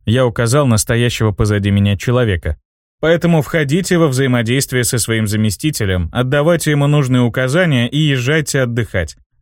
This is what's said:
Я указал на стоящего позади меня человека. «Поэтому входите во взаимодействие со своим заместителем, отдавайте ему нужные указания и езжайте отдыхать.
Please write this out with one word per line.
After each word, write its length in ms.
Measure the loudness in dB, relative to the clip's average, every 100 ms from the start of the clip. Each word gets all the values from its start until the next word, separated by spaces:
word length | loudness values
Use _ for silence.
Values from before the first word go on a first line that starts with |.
| -2
Я 180 | 0
указал 440 | 0 0 0 2 2
на 100 | 2
стоящего 540 | 0 0 0 0 -2
позади 380 | 0 0 0 0
меня 260 | 2 2 0
человека. 640 | 0 0 0 -2 -4 -8 _ _ _ _
«Поэтому 420 | 0 2 2 0
входите 560 | 0 -2 0 -2 0 2
во 100 | 2
взаимодействие 720 | 2 0 0 0 -2 0 -2
со 120 | -2 -2
своим 300 | -2 -2 0
заместителем, 840 | 0 -2 -2 -4 -2 -2 -2 -2
отдавайте 600 | -2 0 0 2 0 0
ему 160 | 0 2
нужные 340 | 2 2 2
указания 640 | 0 0 -2 0 2 0 0
и 120 | 0
езжайте 640 | 0 0 0 -2 0 -2
отдыхать. 560 | -2 -2 -4 -4 -6 -8 _ _